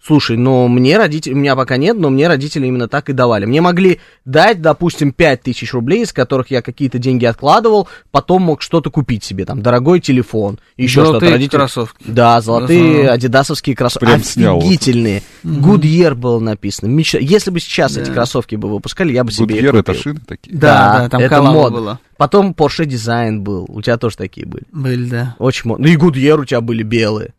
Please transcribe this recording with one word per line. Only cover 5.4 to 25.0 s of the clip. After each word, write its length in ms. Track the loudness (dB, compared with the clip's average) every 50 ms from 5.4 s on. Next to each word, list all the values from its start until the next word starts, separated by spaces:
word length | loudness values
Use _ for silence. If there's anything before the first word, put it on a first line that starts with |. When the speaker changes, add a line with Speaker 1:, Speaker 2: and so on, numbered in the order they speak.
Speaker 1:
тысяч 300 | _ -8 -8 -8 -8 -8 -6
рублей, 280 | -6 -2 -2 0 -2
из 100 | -2 -4
которых 380 | -2 -4 -4 -2 -2 -4 -4 -2
я 100 | -4 -4
какие-то 380 | -4 -6 -8 -6 -6 -4 -4 -4
деньги 260 | -2 -2 0 2 0
откладывал, 640 | 0 -2 0 0 2 2 4 4 2 2 2 0 -2 -10 -20 _ _
потом 320 | -4 -4 0 2 0 2
мог 200 | 2 0 -2 -2
что-то 280 | -4 -2 -2 -2 -2 -2
купить 320 | -4 -4 -2 -2 -4 -6
себе, 220 | -6 -10 -8 -8 -8
там, 180 | -6 -6 -2
дорогой 380 | 0 0 0 2 2 2 2 2
телефон, 580 | 2 0 0 0 0 -2 -4 -4 -4 -4 -6 -10 _ _ _
еще 260 | -6 -4 0 2 4
что-то. 40 | 4
Speaker 2:
Золотые 260 | 4 2 2 2 2 2
Speaker 1:
Родители 220 | 2 0 0 0
Speaker 2:
кроссовки. 460 | 0 -2 -2 -4 -8 -8 -8 -10 _ -12
Speaker 1:
Да, 360 | -4 0 4 4 6 4 4
золотые 640 | 2 0 -2 -2 2 2 4 4 6 4 4 4 4
Speaker 2:
Ага. 80 | 4
Speaker 1:
адидасовские 640 | 2 2 0 2 2 2 2 0 -4 -6 -4 -6 -2
кроссовки. 300 | -2 -2 -2 -2 0 2
Speaker 3:
Прям 180 | 2 2 2 0
снял 320 | -4 -2 0 2 2 2
вот. 80 | 2 2
Speaker 1:
Офигительные. 580 | 2 2 2 2 0 0 0 0 -2 -2 -4 -8 -12 -20 -14 -8
Speaker 2:
Мгм. 260 | -6 -2 2 4 4 4
Speaker 1:
Goodyear 400 | 4 4 2 2 2 2 0 0
было 240 | -2 -2 -2 -2 -2
написано. 480 | -2 -4 -6 -6 -6 -10 -8 -6 -4 -2
Мечта. 280 | 0 0 0 0 -2 -2
Если 340 | 0 2 2 2 2 0
бы 80 | -6 -6
сейчас 360 | -8 -6 -4 -2 -2 -2 -2
эти 120 | -6 -8 -6
Speaker 2:
Да. 60 | -4
Speaker 1:
кроссовки 420 | -4 -4 -2 -4 -6 -6 -6 -8
бы 120 | -8 -6 -6
выпускали, 440 | -6 -6 -8 -10 -6 -4 -4 -2
я 100 | 0 -2
бы 80 | -2 -2
себе 260 | -2 -2 -2 -2 0
их 60 | 0 0
Speaker 3:
Goodyear — 140 | 4 4 2
это 140 | 2 2
Speaker 1:
купил. 100 | -4 -4
Speaker 3:
шины 180 | -6 -8 -10 -10 -12
такие? 300 | -16 -18 -18 _ -12 -4
Speaker 2:
Да, 100 | 2 4 4 4 6 4 4 2
Speaker 1:
Да, 40 | 2
Speaker 2:
да, 60 | 0 0
там 100 | 0 0
Speaker 1:
это 80 | 2 2
Speaker 2:
Калава 240 | 2 4 4 4 4
Speaker 1:
модно. 240 | 4 2 2 0 -4
Speaker 2:
была. 200 | -6 -8 -10 -12 _ _ _
Speaker 1:
Потом 360 | _ -2 2 4 2 2 2 0
Porsche 280 | 0 -2 -2 0 -2 -4
Design 520 | -4 -4 -6 -4 -2 -2 -2 -2 -2 -4 -4
был. 260 | -4 -6 -6 -8 -8 -10
У 140 | -12 -8
тебя 140 | -4 -4 -2 -2
тоже 180 | -2 -6 -6
такие 300 | -6 -12 -12 _ -14 -16
были? 160 | -14 -14 -16 -16 _
Speaker 2:
Были, 360 | -12 -8 -6 -4 -4 -4